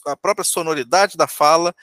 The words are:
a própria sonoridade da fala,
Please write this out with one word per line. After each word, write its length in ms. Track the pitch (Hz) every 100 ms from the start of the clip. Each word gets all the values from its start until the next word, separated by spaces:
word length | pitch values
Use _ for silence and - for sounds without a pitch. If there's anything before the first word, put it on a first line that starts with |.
| 147
a 100 | 139
própria 280 | 196 208
sonoridade 720 | 185 185 160 151 120 175 196 160
da 100 | 147
fala, 480 | - 147 165 175 -